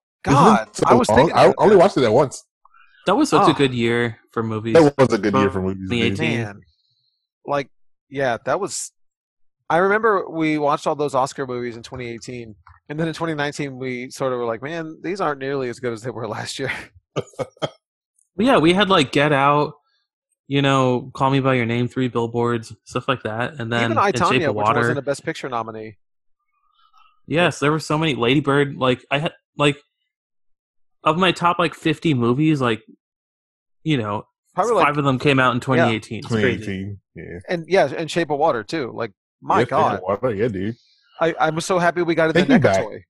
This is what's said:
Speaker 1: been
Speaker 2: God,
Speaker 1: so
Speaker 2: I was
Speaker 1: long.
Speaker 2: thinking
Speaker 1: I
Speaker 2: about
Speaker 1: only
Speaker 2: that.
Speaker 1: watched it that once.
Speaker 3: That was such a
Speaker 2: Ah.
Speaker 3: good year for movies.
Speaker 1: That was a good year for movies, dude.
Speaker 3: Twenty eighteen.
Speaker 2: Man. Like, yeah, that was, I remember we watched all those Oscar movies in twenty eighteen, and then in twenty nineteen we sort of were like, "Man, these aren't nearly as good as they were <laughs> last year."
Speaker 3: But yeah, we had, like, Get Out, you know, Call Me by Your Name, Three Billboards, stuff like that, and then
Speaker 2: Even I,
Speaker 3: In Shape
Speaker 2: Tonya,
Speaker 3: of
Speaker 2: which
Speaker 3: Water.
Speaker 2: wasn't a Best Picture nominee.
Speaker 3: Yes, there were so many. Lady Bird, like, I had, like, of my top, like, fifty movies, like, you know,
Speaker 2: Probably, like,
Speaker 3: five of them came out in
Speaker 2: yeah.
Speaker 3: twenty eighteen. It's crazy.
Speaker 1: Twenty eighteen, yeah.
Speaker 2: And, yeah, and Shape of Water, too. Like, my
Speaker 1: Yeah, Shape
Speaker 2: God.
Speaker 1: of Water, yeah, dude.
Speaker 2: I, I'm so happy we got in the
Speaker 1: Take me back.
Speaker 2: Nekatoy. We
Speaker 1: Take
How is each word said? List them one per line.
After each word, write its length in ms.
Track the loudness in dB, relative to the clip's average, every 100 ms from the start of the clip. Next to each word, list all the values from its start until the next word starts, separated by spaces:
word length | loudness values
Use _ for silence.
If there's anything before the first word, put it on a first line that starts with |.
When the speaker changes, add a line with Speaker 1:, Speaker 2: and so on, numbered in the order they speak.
| _ _
Speaker 1:
been 80 | 2
Speaker 2:
God, 420 | 6 6 6 2 -2
Speaker 1:
so 80 | 4
Speaker 2:
I 80 |
was 140 | 4 6
Speaker 1:
long. 100 | 4
Speaker 2:
thinking 180 | 4 6
Speaker 1:
I 80 | 6
Speaker 2:
about 80 | 6
Speaker 1:
only 160 | 6
Speaker 2:
that. 60 | 6
Speaker 1:
watched 160 | 6 4
it 40 |
that 100 | 4
once. 320 | 4 2 -4 -18 _ _ _ _ _ -2
Speaker 3:
That 100 | 2
was 120 | 4
such 180 | 4 4
a 20 |
Speaker 2:
Ah. 40 |
Speaker 3:
good 200 | 4 2
year 440 | 2 0 0 -2 -6 _
for 120 | -6
movies. 300 | -4 -4 2
Speaker 1:
That 200 | 4 6 4
was 160 | 2
a 60 | 2
good 160 | 0
year 160 | 2 0
for 100 | 0
movies, 300 | -4 -6 -4
dude. 80 | -2
Speaker 3:
Twenty 40 |
eighteen. 400 | 0 0 -2 -2
Speaker 2:
Man. 160 | -6 -10 _ _ _ _ _ _ _ _
Like, 240 | -6 -6 -6 _ _ _ _
yeah, 280 | -4 -2 -2
that 160 | -4 -4
was, 320 | -4 -8 -12 -16 _ _ _ _ _ _ -2
I 100 | 0
remember 500 | 2 2 2 0 -2
we 260 | -4 -2 0
watched 280 | 0 -2 -2
all 80 |
those 200 | -4 -2 0
Oscar 280 | -2 -4
movies 320 | -8 -8 -8 -12
in 60 |
twenty 240 | -14 -14 -12
eighteen, 460 | -12 -14 -14 -16 -20 -20 -20 -12
and 120 | -6
then 80 | -6
in 60 |
twenty 200 | -4 -4
nineteen 420 | -4 -4 -4 -8 -8
we 320 | -8 -8 -10
sort 220 | -6 -4
of 60 | -2
were 60 | -4
like, 160 | -4
"Man, 380 | -8 -10 -10 -10
these 180 | -8 -4
aren't 200 | -4 -4
nearly 280 | -4 -4 -6
as 120 | -6
good 120 | -8
as 100 | -6
they 80 | -10
were 180 | -10 -8
<laughs> 100 | -8
last 220 | -10 -8
year." 100 | -8 -8 -14 _ _ -10
Speaker 3:
But 1300 | -10 -10 -12 _ -10 -10 _ _ _ _ _ -2 2
yeah, 120 | 4
we 140 | 4
had, 160 | 4 4
like, 240 | 4 2
Get 200 | 2 2
Out, 420 | 4 2 2 0 -6 _ _ _ _ _ _ -6
you 140 | 0
know, 480 | 2 2 2 0 -4
Call 160 | -2 0
Me 100 | 2
by 140 | 2
Your 120 | 0 0
Name, 200 | -2 -2
Three 200 | -2 -4
Billboards, 640 | -2 -4 -2 -2 -2 -6 -18
stuff 220 | -10 -6 -4
like 160 | -4
that, 300 | -4 -4 -6 -6
and 100 | -4
then 180 | -2 0
Speaker 2:
Even 80 | 2
I, 100 | 0
Speaker 3:
In 60 |
Shape 80 | 0
Speaker 2:
Tonya, 260 | 0 2 0
Speaker 3:
of 60 |
Speaker 2:
which 100 | 0
Speaker 3:
Water. 160 | 0 2
Speaker 2:
wasn't 180 | 0 -2
a 40 |
Best 220 | -4 -6
Picture 240 | -8 -10 -8
nominee. 480 | -8 -8 -10 -14 -18 _ _ _ _ _ _ _ _ _ _ _ _ -6
Speaker 3:
Yes, 320 | 0 0 2
there 120 | 0
were 80 | 0
so 180 | -2 -2
many. 160 | 0
Lady 260 | 0 2 2
Bird, 360 | 2 2 0 0
like, 280 | 0 0 -2
I 80 | -4
had, 140 | -4 -8 _ -2
like, 180 | 0 0 _ _ _ _ _ _ _ _ _ _ _ _
of 140 | -2 2
my 140 | 0
top, 260 | 2 0 0
like, 160 | -2
fifty 400 | -2 -4 -2 0
movies, 460 | 0 2 2 2 2
like, 220 | 0 -2 -6 -20 _ _ _ _ _ _ _ _
you 140 | -2 -2
know, 260 | -2 -6 -8 _ _
Speaker 2:
Probably, 200 | -4 0
like, 120 | 2 2
Speaker 3:
five 100 | 2
of 60 |
them 140 | 0 2
came 200 | 2 4
out 120 | 2
in 60 | 2
Speaker 2:
yeah. 40 |
Speaker 3:
twenty 340 | 0 2 2
eighteen. 240 | 0 -6 -10
It's 80 | -4
crazy. 140 | 0
Speaker 1:
Twenty 120 | 0 -2
eighteen, 380 | -6 -8 -8 -12 _
yeah. 240 | -18 -14 -14 -8
Speaker 2:
And, 140 | -8 0
yeah, 240 | 0 2 -2
and 140 | -6
Shape 200 | -4 -4
of 80 | 0
Water, 260 | 0 -2
too. 280 | -4 -8 -8
Like, 180 | -8 -10 -10 _ _
my 140 | -2 0
Speaker 1:
Yeah, 40 |
Shape 40 | 2
Speaker 2:
God. 240 | 2 0 0
Speaker 1:
of 60 |
Water, 320 | -2 -2 -2
yeah, 140 | -2 -2
dude. 260 | -2 -6 -8 _ _ _ -4
Speaker 2:
I, 140 | -4 0
I'm 220 | 0 -2
so 180 | -2 0
happy 240 | 2 0
we 120 | 0
got 160 | 2 2
in 20 |
the 80 | 2
Speaker 1:
Take 80 | 4
me 100 | 4
back. 200 | 4 2
Speaker 2:
Nekatoy. 60 | -2
We 60 | -8
Speaker 1:
Take 80 | -14